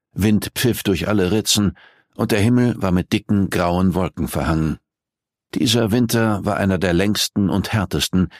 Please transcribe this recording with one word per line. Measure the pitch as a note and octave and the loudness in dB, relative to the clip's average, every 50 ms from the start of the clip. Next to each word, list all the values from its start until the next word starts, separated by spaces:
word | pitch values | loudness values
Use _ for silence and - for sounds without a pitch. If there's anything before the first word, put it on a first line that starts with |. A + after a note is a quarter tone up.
| _ _ | _ _
Wind | - - F#2 A2 G#2+ G2 - - - | -6 -2 0 2 2 0 -2 -4 -6
pfiff | - - A#2+ A2 - - | -2 0 0 0 0 0
durch | G#2 F#2+ D#2 - - | -2 -2 0 0 -2
alle | G#2+ G#2 F2+ F2+ | 0 0 2 2
Ritzen, | G2+ A2 G2+ - - G#2+ G#2 F2+ - - - - _ _ _ _ _ | 0 0 0 0 0 0 0 0 -2 -4 -12 -20 _ _ _ _ _
und | - A#2 A2+ A#2 | -4 -2 0 0
der | G#2 | 2
Himmel | G2 A#2 B2 B2 B2 A#2+ - - | 2 2 4 2 2 0 0 -2
war | - F#2+ | -2 0
mit | F2+ F2+ E2+ - - | 0 0 0 0 -2
dicken, | G#2 - - G#2 G2+ F#2+ - | -4 -2 0 0 0 0 0
grauen | - F2+ F2+ F2 F2 F2+ F#2 F#2+ D#2+ | 0 0 0 0 0 2 2 0 0
Wolken | F#2 F#2 D2+ - - D#2+ - | 0 -2 -4 -4 -6 -6 -4
verhangen. | - E2+ C#2+ D2+ D#2+ D#2+ D#2 D#2 D2 - _ _ _ _ _ _ _ _ _ _ _ _ _ _ - | -4 -4 -2 -2 0 0 0 -2 -4 -6 _ _ _ _ _ _ _ _ _ _ _ _ _ _ -4
Dieser | - - B2 A2 A#2+ A#2 G#2 G2+ | -2 0 0 2 2 2 2 2
Winter | B2 B2 A2 - A#2 A2+ A2 G#2+ F#2+ F#2 | 0 0 2 0 0 0 0 0 -2 -2
war | G2+ G2+ - | -2 -2 0
einer | G2+ G2 F#2+ E2+ | 0 0 0 0
der | F#2+ F#2 | 0 0
längsten | E2+ E2+ G2 G#2 G#2 - - - - G#2 G2+ F2 | 2 2 2 0 0 -2 -4 -4 -2 0 0 2
und | C#2 G2+ F#2 - | 2 0 -2 -2
härtesten, | - A2 F#2 - - D#2 - - - F#2 F#2 - - - | -2 -2 -2 -2 -2 -4 -2 0 0 0 0 0 -4 -12